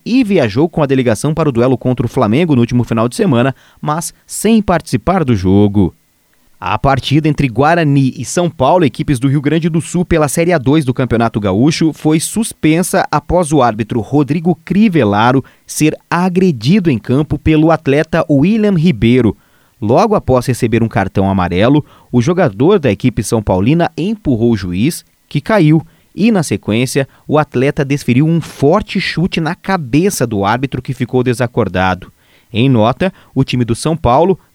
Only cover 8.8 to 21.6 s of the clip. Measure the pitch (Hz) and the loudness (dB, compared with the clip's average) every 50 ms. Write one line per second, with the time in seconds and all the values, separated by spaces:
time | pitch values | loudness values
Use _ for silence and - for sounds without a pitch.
8.8 | 135 127 - - 151 - 143 117 127 139 135 151 - - 156 170 156 175 156 165 | 2 0 0 -2 -2 -2 -2 0 0 0 0 0 0 0 0 0 0 -2 -2 -4
9.8 | - - - 180 175 - 175 160 151 139 - 165 170 175 180 156 110 127 147 160 | -4 -4 -4 -4 -2 0 0 0 0 0 -2 -2 0 0 0 0 2 2 2 2
10.8 | 143 127 127 - 131 117 120 113 117 113 - 113 101 98 92 104 127 160 156 - | 0 0 -2 -2 -2 -2 0 0 0 0 -2 -2 -2 0 0 2 2 0 0 0
11.8 | 170 156 143 - - 156 156 165 - - - 208 226 - - - - 156 156 170 | -2 -2 -2 -2 0 0 0 0 -2 -4 -4 -6 -6 -6 -6 -2 0 0 0 0
12.8 | 185 - - 180 - - 147 147 - - 160 180 180 139 160 143 120 117 104 107 | 0 -2 -2 -2 -2 -2 -4 -4 -2 -2 0 0 0 0 2 2 2 2 0 -2
13.8 | 113 - 120 117 104 - 135 147 147 123 147 180 160 185 165 - _ - - 202 | -6 -4 -4 -6 -4 -2 -2 -2 0 0 -2 -2 0 -2 -2 -2 _ -2 0 2
14.8 | 226 226 165 156 113 101 101 104 113 123 131 135 - - _ _ _ - - - | 2 2 2 2 2 2 2 2 2 2 2 0 -2 -6 _ _ _ -12 -4 -2
15.8 | 151 156 - - _ _ 160 170 180 185 170 190 196 185 147 113 107 131 190 220 | -2 -2 -2 -4 _ _ -4 -2 -2 0 0 2 2 0 0 0 0 2 2 2
16.8 | 175 165 131 104 - - 123 143 - - 147 147 - 156 156 151 156 165 160 151 | 2 0 0 0 -2 -2 0 0 0 -2 -4 -2 0 0 2 2 4 2 2 0
17.8 | - 135 135 147 160 - - 165 - - 147 135 143 190 226 220 208 208 202 160 | 0 0 0 0 0 0 -2 -2 0 0 2 2 2 2 2 2 0 0 0 2
18.8 | 151 185 139 101 113 113 123 127 117 104 - - _ _ _ _ _ _ _ _ | 2 0 2 2 2 2 4 4 2 2 0 -4 _ _ _ _ _ _ _ _
19.8 | - 104 127 165 214 226 220 175 - - 131 123 120 - 120 - 127 113 113 110 | -2 0 2 2 2 2 0 -2 0 0 0 0 0 -2 -2 -2 -2 0 0 0
20.8 | 117 110 - 110 98 95 - 104 95 95 95 95 90 87 87 90 | 0 0 -2 -2 -4 -2 -2 0 0 0 0 0 -2 -2 0 0